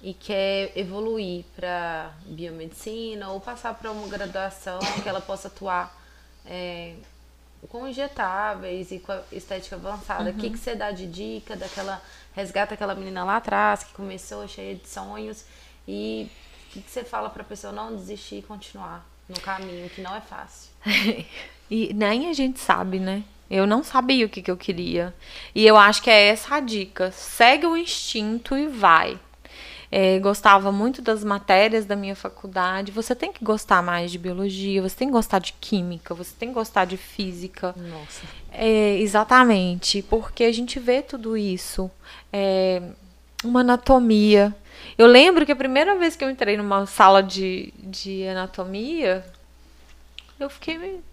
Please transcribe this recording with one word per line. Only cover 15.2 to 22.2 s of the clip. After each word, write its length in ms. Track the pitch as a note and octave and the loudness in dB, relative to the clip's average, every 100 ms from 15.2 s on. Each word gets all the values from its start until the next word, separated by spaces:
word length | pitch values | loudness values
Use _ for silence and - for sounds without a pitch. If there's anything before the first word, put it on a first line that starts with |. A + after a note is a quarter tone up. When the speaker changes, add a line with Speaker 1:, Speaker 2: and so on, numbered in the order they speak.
| G#3+ G#3+ - - - - - | -14 -14 -20 -20 -20 -20 -12
Speaker 1:
e 400 | G3 G#3+ A3 G#3 - - - - | -10 -8 -8 -12 -18 -20 -20 -20
o 40 | |
que 80 | G3 | -20
que 80 | G3 | -16
você 140 | - | -14
fala 260 | A#3+ A3 G#3+ | -10 -10 -10
pra 140 | G#3+ | -12
pessoa 280 | G3+ G3+ G#3 | -18 -16 -14
não 220 | G3+ A3+ A3 | -14 -12 -12
desistir 400 | F#3 G#3 - G3+ | -14 -16 -14 -16
e 40 | |
continuar 640 | G3+ G#3+ - G3 F3+ E3+ F3 - _ | -16 -18 -18 -18 -16 -18 -20 -20 _
no 100 | F#3 | -14
caminho, 480 | - F#3+ F#3+ F3 F3 | -10 -10 -10 -14 -14
que 100 | - | -14
não 120 | F#3 | -14
é 60 | G3+ | -14
fácil? 500 | G#3+ - - - - _ | -14 -18 -18 -20 -20 _
Speaker 2:
<laughs> 400 | G#3+ G3+ G3+ - - - - - - | -2 0 0 -4 -10 -18 -20 -20 -8
E 240 | A3 A3+ | -4 -4
nem 340 | G#3 G#3 A3+ | -2 0 0